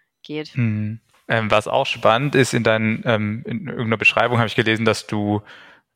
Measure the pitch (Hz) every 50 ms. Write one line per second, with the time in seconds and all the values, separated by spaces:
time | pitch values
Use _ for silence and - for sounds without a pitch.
0 | _ _ _ _ - - 147 151 151 156 - 131 120 110 107 107 107 107 110 113
1 | _ _ _ _ _ - - 113 110 104 107 107 - - 123 127 139 - - 127
2 | 113 107 110 120 139 147 - 135 131 - - 123 113 113 110 110 110 110 110 -
3 | - - 117 107 107 104 107 113 - - - 113 185 - - - 127 110 113 104
4 | - - - - 110 117 123 117 117 107 - - 117 110 113 110 113 113 107 -
5 | - - - 107 104 104 104 104 - - - - - - - _ _ _ _